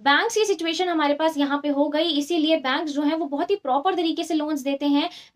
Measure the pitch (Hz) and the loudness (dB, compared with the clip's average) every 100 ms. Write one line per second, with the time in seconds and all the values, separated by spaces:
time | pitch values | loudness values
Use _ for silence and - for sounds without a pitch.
0 | 226 285 415 427 427 339 330 330 370 320 | 2 4 4 0 0 0 -2 -2 0 0
1 | 294 294 320 294 285 285 294 277 294 294 | 2 2 0 0 0 0 0 0 0 0
2 | 330 294 285 349 311 320 262 285 320 277 | 0 0 -2 0 2 2 0 -2 -2 -2
3 | 294 320 294 285 349 403 - 262 370 359 | 0 0 -2 -2 -2 -2 0 0 0 0
4 | 330 311 330 320 302 302 254 277 294 285 | -2 -2 -2 -2 -2 -4 -2 -2 2 2
5 | 339 - - | 0 -6 -14